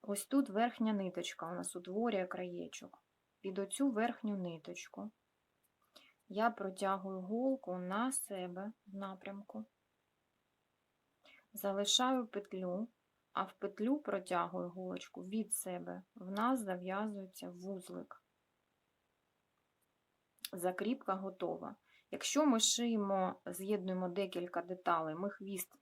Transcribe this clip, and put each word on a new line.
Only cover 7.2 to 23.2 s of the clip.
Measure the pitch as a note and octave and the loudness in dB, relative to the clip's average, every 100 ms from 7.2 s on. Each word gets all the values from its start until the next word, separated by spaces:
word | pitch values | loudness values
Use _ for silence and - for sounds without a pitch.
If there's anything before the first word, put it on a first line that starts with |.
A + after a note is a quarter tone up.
голку | F#3 A3+ C4 C4 - F3+ | -2 0 2 0 -2 -4
на | F3+ G3+ B3+ | -2 0 0
себе | C4+ - F#3+ F3+ F3+ G3+ - G#3 | -2 -4 -6 -4 -6 -8 -10 -12
в | |
напрямку. | G3 G3 F#3+ G3 G3+ G3+ A3 A3 _ _ _ _ _ _ _ _ _ _ _ _ _ _ _ - - _ | -8 -8 -8 -10 -10 -10 -10 -12 _ _ _ _ _ _ _ _ _ _ _ _ _ _ _ -20 -20 _
Залишаю | G#3+ G3 G3 G3+ - B3+ C4 A3 | -4 0 2 4 6 6 4 2
петлю, | G3+ G3+ F#3 F#3 F3+ A#3 _ _ _ _ | -4 -4 -4 -2 -2 -4 _ _ _ _
а | - | -2
в | F#3+ | -2
петлю | - G3 G3 A3 D4 | -2 -6 0 2 2
протягую | D4 G3 F#3+ F3+ E3+ F3+ F3 | 2 -2 2 0 2 -2 -4
голочку | F3+ F#3 F3+ - F3 | -6 -6 -6 -8 -12
від | F3+ A3 G#3 | -4 -2 0
себе. | - F#3 F3+ F3 F3+ - | -2 -2 -6 -6 -8 -10
В | - F#3 | -14 -4
нас | G3+ A#3 C4 | 2 4 4
зав'язується | G3+ F3+ F#3 F#3+ G#3+ G3+ F#3+ - F3+ | 2 -2 0 0 -2 -4 -10 -10 -12
вузлик. | F3 F#3 G3 F3+ F3+ - - _ _ _ _ _ _ _ _ _ _ _ _ _ _ _ _ _ _ _ _ _ _ - | -8 -8 -8 -8 -10 -10 -16 _ _ _ _ _ _ _ _ _ _ _ _ _ _ _ _ _ _ _ _ _ _ -10
Закріпка | F#3+ F3+ F3+ G#3 C#4 - | -2 -2 0 -2 0 -2
готова. | F#3+ G3 F#3+ F3 - - G#3+ _ - _ | -2 -4 -4 -4 -2 -6 -12 _ -20 _
Якщо | - - C#4 | -4 0 4
ми | D4+ A3+ | 6 8
шиємо, | - - A#3+ A3+ G3 G3 | 6 6 4 2 4 4